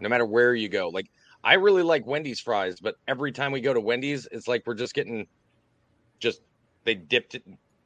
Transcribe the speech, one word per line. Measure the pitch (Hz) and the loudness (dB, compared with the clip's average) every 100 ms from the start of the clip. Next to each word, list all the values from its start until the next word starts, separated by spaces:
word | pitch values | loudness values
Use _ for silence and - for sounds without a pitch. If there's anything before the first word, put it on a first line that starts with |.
No | 101 | -2
matter | 120 113 | 0 2
where | 110 120 | 4 4
you | 120 104 | 4 0
go. | 98 90 | -2 -2
Like, | 90 98 _ _ _ | -4 -8 _ _ _
I | 104 | 2
really | 175 196 190 | 4 6 4
like | 170 156 110 | 4 2 0
Wendy's | 143 151 113 | -4 -4 -8
fries, | - 107 95 90 | -2 0 0 -4
but | 104 - - | -6 -6 -6
every | 131 143 | -4 -4
time | 113 139 | -4 -4
we | 139 | -2
go | 123 | 0
to | 123 | 0
Wendy's, | 104 120 139 143 117 | 0 -2 -2 -6 -8
it's | 113 104 | -12 -2
like | 123 - | -2 -2
we're | |
just | 107 123 | -6 -4
getting, | - 107 113 101 _ _ _ _ _ _ _ _ - | -4 -6 -6 -10 _ _ _ _ _ _ _ _ -4
just, | 120 - _ _ _ _ | -4 -4 _ _ _ _
they | - 107 | -4 -4
dipped | 76 120 - - | 0 -2 -2 -16
it, | - 92 _ _ | -16 -20 _ _